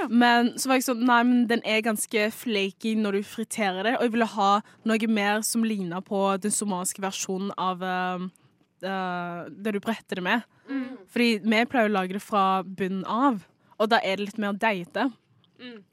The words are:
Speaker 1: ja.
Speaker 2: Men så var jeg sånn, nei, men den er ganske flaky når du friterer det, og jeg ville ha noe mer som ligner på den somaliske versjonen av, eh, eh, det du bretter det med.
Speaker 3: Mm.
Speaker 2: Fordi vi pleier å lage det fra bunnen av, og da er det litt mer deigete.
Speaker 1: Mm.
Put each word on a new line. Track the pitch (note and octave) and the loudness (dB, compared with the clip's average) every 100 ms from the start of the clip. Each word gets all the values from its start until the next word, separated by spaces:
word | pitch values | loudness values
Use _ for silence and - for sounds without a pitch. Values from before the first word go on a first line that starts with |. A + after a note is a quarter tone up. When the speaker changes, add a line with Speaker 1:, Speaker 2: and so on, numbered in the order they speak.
Speaker 1:
ja. | D4 | 2
Speaker 2:
Men | A#3 A#3+ A#3+ A#3+ - | 4 6 6 2 -2
så | C4 | 0
var | C4 | 0
jeg | B3+ | 0
sånn, | A#3 B3 | 0 4
nei, | A#3+ | 4
men | A#3+ B3 A#3+ | 6 4 4
den | A#3 | 0
er | - A3 | 0 0
ganske | A3+ G#3+ - A3 G#3 | 0 -2 -2 0 0
flaky | - B3+ G#3 G3 - A3+ A3 | -2 -2 0 -2 -4 -2 0
når | G#3 | 0
du | G3 | -2
friterer | G#3 - A3 - G3+ F#3 | -4 -8 -8 -2 -2 0
det, | G#3 B3+ | -2 0
og | |
jeg | A#3 | 0
ville | A3+ A3+ | 2 0
ha | A3 G3 G3+ - - A3 | 2 4 4 0 -8 0
noe | A3 A3+ | 0 2
mer | A3 G3+ G#3+ | 2 2 0
som | A3 A#3 | 0 0
ligner | A3+ G#3 F3+ F3 | 0 -2 -4 -6
på | F#3+ G3 G3 G3 | -4 0 2 2
den | G3+ | 0
somaliske | - G#3 F3+ F#3 - | -2 -2 -2 -4 -4
versjonen | F#3+ - - F#3+ G3 - | -6 -4 -6 -4 -4 -2
av, | F#3 F3+ | -2 -2
eh, | F#3 F#3 F3+ F3+ F#3 - _ _ _ _ | -4 -2 -2 -4 -8 -12 _ _ _ _
eh, | F3+ F#3+ F#3 F3+ F3 E3+ D3 | -6 -4 -4 -4 -6 -8 -12
det | E3+ G#3 | -8 -4
du | G3+ | -4
bretter | A3+ A3 - F#3+ | -4 -6 -6 -4
det | |
med. | F3+ A3+ - _ - | 0 0 -2 _ -8
Speaker 3:
Mm. | C#4 B3 B3+ F#3+ | -6 -6 -12 -6
Speaker 2:
Fordi | B3 A#3+ G#3+ | 0 2 2
vi | G3 A3 A#3+ | 2 2 2
pleier | C4+ G#3+ | 2 2
å | G3+ | 2
lage | F#3 | -2
det | G3 | -6
fra | - G#3 F#3+ F#3+ | -2 2 4 2
bunnen | F#3 F#3+ F#3+ F#3+ F3 | -2 -6 -4 -4 -2
av, | G#3+ C#4 G#3+ - _ _ _ | 2 2 0 -6 _ _ _
og | G#3+ | 2
da | A3+ | 2
er | F3+ F#3+ | 2 -2
det | G3+ | -4
litt | - | -4
mer | G#3 | -4
deigete. | G3+ A3+ G3 F3 G3 B3+ A#3 _ _ _ _ | 0 0 0 -4 -2 -2 -4 _ _ _ _
Speaker 1:
Mm. | B3 A3+ - | -18 -18 -14